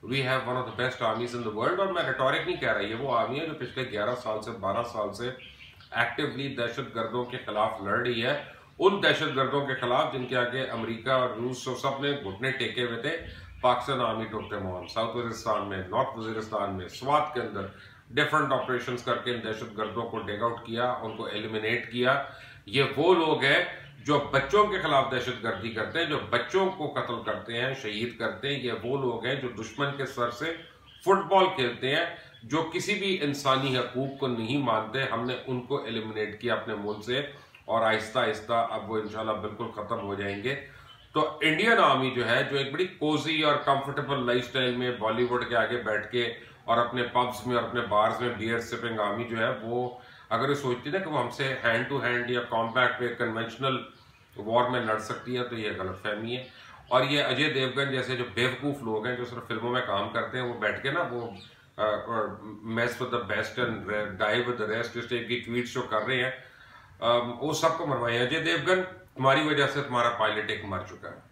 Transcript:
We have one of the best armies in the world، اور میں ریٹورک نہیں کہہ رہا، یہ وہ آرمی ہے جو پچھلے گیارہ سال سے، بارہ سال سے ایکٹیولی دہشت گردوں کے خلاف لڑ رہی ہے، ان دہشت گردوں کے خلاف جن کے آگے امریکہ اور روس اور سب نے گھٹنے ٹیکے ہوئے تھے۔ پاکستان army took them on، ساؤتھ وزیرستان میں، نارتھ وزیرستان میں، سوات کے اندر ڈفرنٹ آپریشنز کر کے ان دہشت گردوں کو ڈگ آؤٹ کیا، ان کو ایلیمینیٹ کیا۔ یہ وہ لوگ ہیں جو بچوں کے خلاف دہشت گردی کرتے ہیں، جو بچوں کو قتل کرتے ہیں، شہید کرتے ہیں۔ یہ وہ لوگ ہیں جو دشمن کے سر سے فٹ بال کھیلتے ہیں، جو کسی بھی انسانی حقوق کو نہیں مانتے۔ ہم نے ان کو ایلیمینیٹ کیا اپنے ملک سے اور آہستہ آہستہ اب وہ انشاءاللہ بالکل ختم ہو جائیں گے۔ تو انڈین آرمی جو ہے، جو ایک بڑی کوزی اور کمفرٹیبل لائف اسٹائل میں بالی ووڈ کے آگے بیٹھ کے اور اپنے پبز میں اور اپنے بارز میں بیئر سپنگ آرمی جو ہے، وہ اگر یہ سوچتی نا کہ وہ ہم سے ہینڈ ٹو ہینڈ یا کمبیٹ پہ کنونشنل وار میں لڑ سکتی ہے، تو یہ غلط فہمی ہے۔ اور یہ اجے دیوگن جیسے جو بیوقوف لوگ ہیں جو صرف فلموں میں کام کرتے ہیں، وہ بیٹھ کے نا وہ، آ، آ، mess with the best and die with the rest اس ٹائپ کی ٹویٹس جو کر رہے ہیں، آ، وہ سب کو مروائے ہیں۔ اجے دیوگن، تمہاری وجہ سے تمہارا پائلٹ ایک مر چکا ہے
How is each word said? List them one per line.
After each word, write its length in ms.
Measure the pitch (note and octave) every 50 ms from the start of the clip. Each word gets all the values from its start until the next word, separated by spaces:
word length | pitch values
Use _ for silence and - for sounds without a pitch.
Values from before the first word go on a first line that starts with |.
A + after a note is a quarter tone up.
| -
We 200 | G#2 B2+ C#3 C3
have 220 | B2+ C3 C3 A#2 B2
one 160 | B2 B2+ B2+
of 40 | A2+
the 120 | A2 A#2+
best 320 | B2 C3 C3 - B2 A2+ A2
armies 280 | A2+ A#2+ A#2+ A#2+ A#2+
in 60 | A#2
the 100 | G#2+ G#2+
world، 220 | G#2+ A#2 D3 F3+ F#3+
اور 100 | G3 F#3
میں 140 | F#3 E3+ D#3+
ریٹورک 440 | E3+ E3+ - C3+ C3+ C#3+ - -
نہیں 100 | F3 F3+
کہہ 160 | D3 C3+ A#2+ G#2+
رہا، 80 | G#2
یہ 140 | G2+ G2+ A2+
وہ 240 | A2+ C#3 C3+ A#2+ A#2
آرمی 220 | A2+ A2+ B2+ C#3+
ہے 60 | E3
جو 80 | D#3+ D3
پچھلے 360 | - B2+ A#2+ - C3+ C3 -
گیارہ 240 | - G#2 G#2 A2 B2 A#2+ -
سال 200 | A2+ G#2+ G#2+ -
سے، 80 | B2+
بارہ 320 | A2+ G2+ G2 F#2+ G2 A2 A#2+
سال 300 | - - - G#2 G2 F#2+
سے 180 | G2+ A#2 B2+ B2+ - - - - - - - - - - -
ایکٹیولی 640 | - A2+ A#2+ A#2+ - - D3+ C3+ A#2 B2 C#3 C3+ B2
دہشت 400 | B2 A#2+ A#2 A#2 - A#2 A2 G#2+
گردوں 300 | A#2 A2+ A2+ A2+ B2 B2
کے 120 | A#2+ B2+ A#2+ -
خلاف 260 | - G#2 G#2 G#2+ A2 - F#2+ G2
لڑ 140 | G2+ G#2 A#2
رہی 280 | A#2+ B2 A#2+ A2+ A2+
ہے، 180 | B2+ D3 D3 - - - - - - - -
ان 240 | D#3+ F#3+ G3+ G3+ -
دہشت 340 | D#3 C#3+ D3 D#3+ D3 C3+
گردوں 300 | C3 C3 B2+ C#3 C#3+ C#3
کے 80 | B2+ C3 -
خلاف 320 | - C3 B2 C3+ D#3 - -
جن 140 | C3+ B2
کے 100 | B2 C3
آگے 280 | B2 A#2+ A#2+ B2+ C3+ C3
امریکہ 460 | - A#2 A#2 A2 A2 A2+ A2 - C3
اور 180 | C3 C3 B2+ B2
روس 400 | - A2 A#2+ B2+ C3 B2 - C#3
اور 80 | B2+
سب 240 | A#2+ - C#3 - -
نے 100 | D3 C#3+ C#3+ C3 -
گھٹنے 260 | G2 F#2+ G2 B2 C3+
ٹیکے 340 | C3 - - A#2+ G#2+ B2 B2
ہوئے 180 | A#2+ A#2 A2+ -
تھے۔ 140 | C#3+ E3 - - - - - - - - -
پاکستان 380 | - B2+ B2 - - - C3+ B2+
army 240 | B2 A2+ A2+ A2+ A2 G#2+ G#2+
took 180 | G#2+ G2+ - G#2
them 200 | G2+ F#2+ F#2 F2+
on، 140 | F2+ F2 -
ساؤتھ 280 | - - C#3 C#3 -
وزیرستان 520 | B2 A#2+ A2+ A2 - - A#2 G#2+ G#2 G2 G2+
میں، 100 | G2 F#2+
نارتھ 400 | F#2 F2+ G2 A#2+ C3+ - - A#2
وزیرستان 560 | A2 A2 A2 A2 G#2+ - A2 G#2+ G2+ G2 F#2+
میں، 140 | F#2 F2+ F2
سوات 460 | - - B2 C3+ - D3+ - - -
کے 60 | B2
اندر 260 | G#2+ F2+ G2 G2 F#2+ F#2+ - - - - - - - -
ڈفرنٹ 420 | A#2 C3 D3 C#3+ D3+ D3+ C#3 - C3+
آپریشنز 500 | B2 - - B2+ A#2+ - - B2 A#2 -
کر 160 | B2+ A#2+ A#2
کے 160 | - B2 A#2+
ان 60 | A2+ A2
دہشت 340 | A2 G#2+ - A#2+ A2 G#2 G#2+
گردوں 240 | G#2+ G#2 G2+ A#2+ A#2
کو 160 | - - A2
ڈگ 240 | G2 G#2+ G#2 G2+ A#2
آؤٹ 180 | A#2 A#2 A#2 -
کیا، 280 | - A2+ A#2 A#2+ B2 C3
ان 240 | - A2 A2 G#2+
کو 80 | - A2
ایلیمینیٹ 680 | - G#2 A2 G#2+ G#2+ A2 G#2+ G#2+ A2 A#2+ A#2 - - A#2
کیا۔ 300 | A#2+ B2 B2+ C#3 D3+ - - - - - - - - -
یہ 160 | - G2+ C3+ C3+ B2 -
وہ 180 | C#3 D#3 F3+ F#3
لوگ 280 | E3+ D#3+ D#3 D3 - B2+
ہیں 220 | C#3 D3 E3+ F3+ - - - - - - - -
جو 120 | - D3 C#3+
بچوں 480 | D3 - - C3+ C3 - - G#3 G#3
کے 120 | - F#3+ -
خلاف 320 | - D#3 D3 C3+ B2+ B2
دہشت 340 | C3 B2 - B2+ A#2+ A2+ -
گردی 260 | A#2 G2+ G2 A2 A#2
کرتے 280 | G2+ A2+ G#2+ - - D#3+
ہیں، 80 | E3+
جو 120 | D3+ D3+ - - -
بچوں 400 | - A#2+ A#2+ - - F#3+ F#3+ F#3
کو 240 | - - D#3 C#3 -
قتل 280 | B2+ - - A#2+ A2+ G#2+
کرتے 260 | A2 G#2 F#2+ G2 A2 A#2
ہیں، 220 | A#2 B2 C3+ C3+ - -
شہید 360 | A2 G#2+ G#2 A#2 A#2+ A#2 -
کرتے 360 | A#2 G#2+ - G2 - C#3 B2
ہیں۔ 80 | A#2+ A#2+
یہ 100 | A#2+ A2
وہ 260 | G2 - A#2+ C#3 C#3
لوگ 260 | C3 B2 A2 - -
ہیں 100 | B2+ C#3
جو 140 | C#3+ C3 B2
دشمن 480 | A#2+ A2+ A2+ A2 - - C#3+ C#3+ C#3
کے 100 | C#3 C3+
سر 240 | B2 - B2+ A#2+ G#2+
سے 260 | - - D3+ E3 E3 E3 - - - - - - - - -
فٹ 220 | F3+ G3 F#3+ - D#3
بال 140 | G3 F#3+ F#3 - -
کھیلتے 420 | - B2+ A#2+ A#2 - B2 C3+ C#3+
ہیں، 100 | D#3+ E3+ E3 - - - - - - A#2
جو 280 | A2+ C3+ D#3+ E3 D#3+ -
کسی 220 | F3+ - F#3 G#3
بھی 240 | G3 F#3+ G3 F#3 - D3
انسانی 540 | C#3+ C#3 - - C#3 C3 C3 C#3 C#3 B2+
حقوق 420 | B2+ A#2+ A#2+ - B2 C3+ C3+ - -
کو 80 | C#3
نہیں 320 | C3 A#2+ A2+ A2 A2 C#3 D3
مانتے۔ 440 | C3+ A#2+ A2 A2 - G#2+ - C3+ C3
ہم 220 | - A#2 A#2 A#2+
نے 100 | B2 B2+ B2 -
ان 140 | - B2+ B2
کو 240 | B2 - C#3+ C#3+ -
ایلیمینیٹ 560 | - A#2 A2+ G#2+ A2 G#2+ G#2+ G#2+ G2+ - -
کیا 140 | - A#2+ A2
اپنے 200 | G#2 - A#2 G#2+
ملک 300 | G#2 G#2 G#2 G#2+ G2+ G2+
سے 220 | A#2+ B2 C#3 C#3+ C#3+ - - - - _ - -
اور 180 | - - A2+ F#2+
آہستہ 360 | A2 G#2+ G#2+ G#2+ - - C3
آہستہ 340 | A#2+ - C#3+ - - - A#2+
اب 380 | A#2 A2+ - G#2+ A2 G2+ G2
وہ 60 | A2+
انشاءاللہ 360 | G#2+ G#2 G#2 G#2+ A2 A2 A2 G#2+
بالکل 320 | G2+ F#2+ G#2 G#2 - A#2+ A2 -
ختم 260 | G#2+ G#2 G2 A#2 A2
ہو 140 | G2+ G2+ G2+
جائیں 280 | G2 G2+ G2+ G2 G2+ G2+
گے۔ 120 | B2 C#3+ C#3+ - - - - - - - - - - -
تو 260 | D3+ D3 - - -
انڈین 380 | D3+ D#3 D#3 D#3 G#3+ A#3 A#3 G3+
آرمی 320 | F3 D3+ C3+ C3 C3 C3
جو 180 | B2 B2 A#2 A2
ہے، 140 | A#2+ C3 C#3+ C#3
جو 60 | C#3
ایک 160 | C#3 C#3 A#2+ C3+
بڑی 140 | D#3+ F#3
کوزی 560 | F#3 - - D3 D3+ D3+ C#3+ C3 D#3+ D#3+ D3+ D#3
اور 140 | D3+ C#3+
کمفرٹیبل 720 | C#3+ - - C#3 C3+ C3+ C#3+ C3+ C#3+ C3 B2 C#3+ C3 B2
لائف 180 | A#2+ A#2+ B2+ B2
اسٹائل 300 | - - C3 B2+ B2 B2
میں 140 | B2 B2+ B2+ B2 -
بالی 260 | G#2+ A2 A2+ A#2 B2
ووڈ 240 | A#2+ B2 B2 A#2+ A2+
کے 80 | A#2
آگے 260 | A#2 A2 G#2+ A#2+ A#2+ -
بیٹھ 280 | A2 G#2+ G#2 G2+ -
کے 220 | - B2 A#2+ A2+ - - - - - - -
اور 140 | - A#2 A#2
اپنے 240 | A#2+ A#2+ B2+ B2+ A#2+
پبز 440 | A#2+ - B2 B2 A2+ G#2 - -
میں 100 | B2+ B2
اور 80 | A#2+ A2
اپنے 160 | - - A#2+
بارز 400 | A#2 G#2 G#2 G#2 A2 A2+ - -
میں 80 | B2 A#2+ A2+ G#2
بیئر 220 | G#2 A2+ A#2 A#2
سپنگ 400 | A2+ - A#2+ A2+ A#2 A#2 A2 G#2+
آرمی 240 | G#2 G2+ G2+ A2 A#2
جو 140 | A#2 A#2 A2+
ہے، 100 | A2+ B2 C3+ - A2
وہ 280 | A#2 A#2+ B2 B2 B2 - - - - - - - -
اگر 200 | A2 A#2+ C3+ C#3+
یہ 60 | C#3+
سوچتی 360 | C#3 - C3 A#2+ A#2+ - D3+
نا 80 | D3 G3
کہ 120 | F#3+ D#3+
وہ 100 | D3+ C3+
ہم 100 | A#2+ A#2+
سے 240 | - - C#3 C3+ C3 - -
ہینڈ 240 | A#2 A2+ A#2 B2+ C3
ٹو 140 | C#3+ C3+ A2+
ہینڈ 280 | A#2+ A#2+ A#2+ A#2+ A#2
یا 100 | B2 B2 A#2+ -
کمبیٹ 480 | A#2+ A#2 A#2 A2+ A2 B2+ B2 A#2+ - -
پہ 160 | B2 A#2 -
کنونشنل 600 | - A#2+ A2+ A2 A2+ A2+ A2+ - - C3 C3+ C3 A#2+ A#2+ - - - - - - - - _ -
وار 340 | - G#2+ G#2+ A2+ A#2+ B2 B2
میں 100 | B2+ B2
لڑ 180 | A#2 A2 G#2+ G#2+
سکتی 400 | - - B2 - - B2 B2 B2
ہے، 60 | B2
تو 100 | - A#2+
یہ 160 | A2+ G#2+ G#2 F#2+ F#2
غلط 240 | F#2+ F#2 F#2 F#2 -
فہمی 340 | G#2+ G#2 G#2 A2+ A#2 A#2+
ہے۔ 120 | B2+ B2 - - - - - - - - -
اور 140 | A#2+ B2+ C3+
یہ 180 | C#3 D3 D3 C#3+
اجے 300 | - C3 B2 D3 D3+ B2
دیوگن 380 | C3+ C3 B2+ B2+ C3+ C#3 C3
جیسے 260 | C3 B2+ A#2+ B2 B2+
جو 80 | A#2+ A#2+ A#2 -
بیوقوف 480 | A#2 A#2+ B2+ B2+ - C#3 D3 C3+ A#2 A#2+
لوگ 240 | A2+ A2 G#2+ G#2+
ہیں 100 | B2 B2
جو 80 | A#2+ B2
صرف 240 | A#2+ A#2+ A#2+ A#2 -
فلموں 220 | A#2 A2+ A#2 A#2+
میں 120 | B2 B2+ B2
کام 220 | - G2 G2 A#2+ A#2
کرتے 300 | - A#2+ A2 G#2+ B2 B2+
ہیں، 60 | B2+
وہ 160 | B2 A#2 G2+
بیٹھ 220 | G#2+ G#2 G#2 G2+ -
کے 80 | C3+
نا 120 | D3 F3 F3 A#2+
وہ، 200 | A#2+ A#2+ A#2 A#2 G2 F#2+ - - - - - - _
آ، 80 | - G#2+
آ، 60 | G#2+ G#2 G2+ G#2 A2+ A#2 A2 G#2 G2 F#2 F#2+ G2+ G#2+ G#2+ - A2
mess 260 | A2+ A2+ A2+ A#2 A#2+ A#2 - B2+
with 120 | A#2+ A#2+
the 80 | A#2+ -
best 420 | F#2+ G#2 G#2 G#2 - - - B2
and 160 | A#2 A2 G2+ F#2+ F#2+ G#2 G#2 G#2 G2 F#2+ F#2 G#2+
die 200 | G#2+ A2 A#2+ A#2+
with 180 | B2 A#2+ A#2
the 80 | G#2+ G#2
rest 200 | A2 A2+ A#2+ - -
اس 140 | A#2+ A2+ -
ٹائپ 200 | B2 A#2 A2+ -
کی 120 | B2 A#2+
ٹویٹس 340 | A2 A2+ A#2+ B2 A#2+ A#2+ -
جو 80 | B2+ A2+
کر 180 | - A2 G#2+ G#2+
رہے 180 | B2+ C3 B2+ B2
ہیں، 60 | C3 - - - - - - - - - - - - - -
آ، 160 | - A#2 A#2+
وہ 360 | A#2+ A#2+ A#2 A#2+ - C3+ D#3 D#3
سب 260 | - - E3 D#3+ -
کو 80 | F3
مروائے 320 | D3+ C3+ A#2+ A#2+ A#2+ A#2 A#2+
ہیں۔ 80 | B2
اجے 140 | B2 D3+ D#3+
دیوگن، 400 | D3+ E3 E3+ D#3 C3+ F3+ F#3 F#3 F#3 - - - - - -
تمہاری 320 | - C3 C3+ C3+ D3 D#3
وجہ 200 | D3+ D3 C3+ C#3
سے 140 | C3+ - C#3+ C3
تمہارا 280 | - B2+ A#2+ A#2+ A#2
پائلٹ 400 | A#2 - A2 G#2+ G#2 A2 G#2 -
ایک 140 | A2 G2 G2
مر 140 | G2 F#2+ F2+ - -
چکا 200 | F2+ - - E2
ہے 80 | D2+ - - -